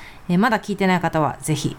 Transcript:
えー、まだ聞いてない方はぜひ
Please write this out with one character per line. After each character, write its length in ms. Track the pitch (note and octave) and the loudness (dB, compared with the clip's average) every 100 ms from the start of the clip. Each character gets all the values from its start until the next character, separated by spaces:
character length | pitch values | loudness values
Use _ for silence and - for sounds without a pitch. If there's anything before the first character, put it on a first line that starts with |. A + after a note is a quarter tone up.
| - - - | -18 -12 0
え 60 | F3 | 2
ー、 20 | |
ま 140 | A#3+ | 4
だ 80 | A3 | 2
聞 140 | - | -2
い 20 | F#3+ | 0
て 100 | F#3+ | 2
な 120 | F3+ | 2
い 20 | |
方 200 | E3 D#3+ | 2 0
は 200 | D3 - | 0 -2
ぜ 140 | - D3+ | -4 -2
ひ 220 | - | -2